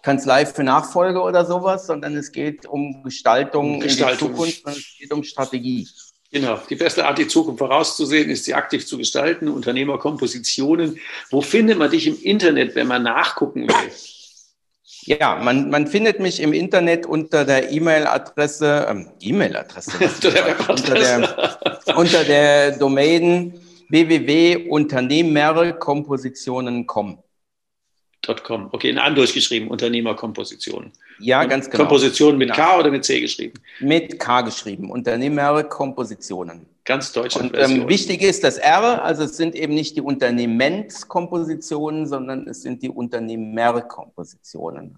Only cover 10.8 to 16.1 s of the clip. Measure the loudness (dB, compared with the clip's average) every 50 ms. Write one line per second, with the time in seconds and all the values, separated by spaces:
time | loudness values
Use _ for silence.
10.8 | 0 -4 -4 -8 -14 -16 -16 -16 -10 -2 -2 -2 0 2 2 4 6 6 4 4
11.8 | 4 2 2 2 2 0 -2 0 0 0 0 4 4 4 4 4 2 0 0 -2
12.8 | -2 0 0 0 0 0 0 0 0 -2 0 -2 -4 -4 -4 -6 0 2 2 2
13.8 | 2 -2 -10 -16 -20 -20 -20 -20 -20 -20 _ _ _ _ _ _ _ _ _ _
14.8 | _ _ -20 -20 -2 -2 0 2 2 0 0 0 0 2 2 2 2 2 0 0
15.8 | 0 0 0 2 2 2